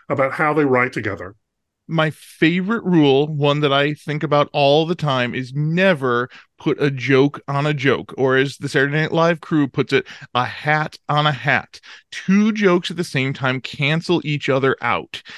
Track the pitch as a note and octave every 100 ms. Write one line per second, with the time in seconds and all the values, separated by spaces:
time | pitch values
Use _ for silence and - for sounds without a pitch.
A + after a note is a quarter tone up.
0 | - C#3 C3+ - D#3 D3+ C#3+ B2+ B2+ B2+
1 | G#2+ F#2+ F2+ - _ _ _ _ - D#3+
2 | D#3 - - - E3 F3+ F#3 A#3 F#3 E3+
3 | C#3+ C3+ D3+ D3+ C#3+ D3 D3 C#3 D3 D3
4 | - D3 D3+ D3 C#3+ D3+ C#3 D3 D#3+ F3
5 | D3+ C3 B2 B2+ B2+ C#3 D3+ E3+ F#3+ D#3
6 | C3 A#2+ B2 - - _ D#3+ - C#3+ C3+
7 | A#2+ C3 C#3+ - - C#3+ D3+ D3 C3+ F#2+
8 | - - C3 C3 C3+ - C#3 C#3+ C#3 D3+
9 | D#3 E3 E3 E3+ - D#3 C#3 - C3 C3+
10 | - - - B2 B2 - D3+ D3+ D#3 -
11 | - D3 D3+ B2+ D3 B2 - - - -
12 | _ - - G3 G#3+ G#3+ G3 F3 - E3+
13 | F3 C#3+ C3 C#3+ C3+ C3 - - C#3+ D#3+
14 | - E3+ D3+ D3 - C3 C3 - A#2+ F2+
15 | - - -